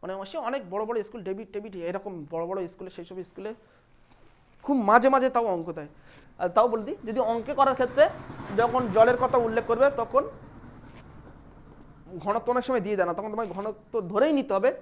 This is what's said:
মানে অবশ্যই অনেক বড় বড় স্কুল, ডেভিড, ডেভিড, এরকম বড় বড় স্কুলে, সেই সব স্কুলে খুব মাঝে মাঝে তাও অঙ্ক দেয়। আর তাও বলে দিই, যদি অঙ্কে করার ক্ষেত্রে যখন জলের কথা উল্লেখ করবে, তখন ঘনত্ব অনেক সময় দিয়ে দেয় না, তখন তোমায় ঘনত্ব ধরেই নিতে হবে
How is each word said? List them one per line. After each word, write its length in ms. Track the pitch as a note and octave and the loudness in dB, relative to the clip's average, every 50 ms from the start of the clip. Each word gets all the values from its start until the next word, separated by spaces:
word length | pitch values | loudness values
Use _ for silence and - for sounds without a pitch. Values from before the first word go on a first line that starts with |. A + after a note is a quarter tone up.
| - | -10
মানে 100 | E3+ F#3+ G3 | -10 -10 -10
অবশ্যই 220 | G3 G3 - E4 C4+ A3+ | -12 -10 -10 -8 -6 -4
অনেক 120 | B3+ C#4 A3 F3 F3+ | -6 -6 -8 -6 -6
বড় 100 | G3+ G#3+ G#3+ | -6 -4 -2
বড় 80 | A#3+ A3+ G3+ | -4 -4 -6
স্কুল, 200 | - - A#3+ F#3 F#3 | -6 -10 -12 -8 -8
ডেভিড, 200 | G3 G3 A3+ - - | -8 -8 -8 -10 -10
ডেভিড, 200 | G#3 G#3 A3 F#3+ F#3 E3+ E3+ | -12 -12 -10 -12 -8 -6 -6
এরকম 220 | F3+ G3 G3 G#3 F#3+ E3+ D3 D3 E3+ | -6 -6 -8 -8 -10 -12 -12 -8 -6
বড় 120 | E3 E3+ E3+ | -6 -4 -4
বড় 80 | F#3+ F#3+ F#3 E3+ F3 | -4 -6 -6 -8 -10
স্কুলে, 180 | - F#3 F#3 - | -14 -16 -14 -14
সেই 80 | - E3+ | -16 -16
সব 120 | - F#3+ F#3 F3+ - | -14 -12 -14 -14 -14
স্কুলে 200 | _ - F#3+ G#3+ A3+ - _ _ _ _ _ _ _ _ _ _ _ _ - - _ _ _ _ _ _ - | _ -12 -10 -10 -12 -12 _ _ _ _ _ _ _ _ _ _ _ _ -20 -20 _ _ _ _ _ _ -2
খুব 140 | - C#4 C4 A3 G3 | 0 0 2 4 6
মাঝে 180 | G#3+ B3 A#3 C4+ C4 | 6 8 8 8 4
মাঝে 140 | C4+ B3 C4 | 6 2 2
তাও 160 | - A#3+ A#3 A3 F#3 | 2 2 0 2 0
অঙ্ক 120 | E3+ E3 F3 E3 D#3+ | -2 -2 -6 -8 -10
দেয়। 120 | D3 D3 - - - - - - - - - _ | -10 -14 -16 -20 -20 -20 -20 -20 -20 -20 -10 _
আর 100 | - F3+ | -6 0
তাও 180 | F3 G#3+ A3 B3 | 4 4 4 4
বলে 160 | A3 A3+ G#3+ A#3 | 2 -2 -4 -6
দিই, 80 | F#4 G4+ - A3 | -10 -10 -8 -6
যদি 120 | A3 B3 B3 G#3+ A#3 | -2 -2 0 0 0
অঙ্কে 200 | A#3 A3 - C#4+ C4 | -2 -4 -6 2 2
করার 160 | C#4 C4+ B3+ B3+ | 4 2 4 0
ক্ষেত্রে 240 | B3+ A#3+ - C4+ D4+ E4+ - - - - - - - - G3 | -2 -2 4 4 4 4 4 -6 -14 -14 -14 -14 -12 -6 0
যখন 260 | G3+ A#3 A#3 A3+ B3+ B3+ A3+ F#3 | 2 2 2 2 0 0 2 6
জলের 240 | G#3+ A3+ A#3+ B3 B3 C4 | 6 6 6 6 2 2
কথা 140 | B3+ - B3 A#3 | 2 2 2 2
উল্লেখ 180 | A3+ A3 A#3 A3+ - | 2 0 -2 0 0
করবে, 160 | A#3 A3+ C4 C#4+ C#4 B3+ A#3 | 2 4 4 4 4 0 -6
তখন 220 | A3 - B3+ C#4+ - - - - - - - - - - - - - - - - - - - - - - - - - - - - - - - - - - - - - F#3 F3 D3 | 0 0 0 0 0 -8 -16 -20 -20 -20 -20 -20 -20 -20 -20 -20 -20 -20 -20 -20 -20 -20 -20 -20 -20 -20 -20 -20 -20 -20 -20 -20 -20 -20 -20 -20 -20 -20 -20 -20 -16 -14 -10 -4
ঘনত্ব 240 | G3+ G#3 A#3 A3+ B3 | -2 -2 -2 0 0
অনেক 140 | A#3+ B3+ B3 - | 0 0 0 0
সময় 140 | C4 B3 F3+ | -2 -2 0
দিয়ে 100 | G3+ G#3 G3 | -2 0 0
দেয় 100 | F#3 F3 | 2 0
না, 60 | E3+ - | 0 -4
তখন 120 | G3 A3 | -4 -6
তোমায় 200 | G#3+ A3+ A#3 G3+ E3+ | -6 -6 -6 -6 -6
ঘনত্ব 380 | F#3+ G3+ G#3+ G3+ - - _ - A#3 G3 E3+ G3+ | -8 -8 -8 -8 -10 -16 _ -6 -6 -4 -2 2
ধরেই 200 | G#3+ B3+ D#4 D#4 | 2 4 4 4
নিতে 200 | C#4 C4 - G3 | 0 0 0 -2
হবে 140 | F#3+ G3 C4 - - | 2 2 2 0 0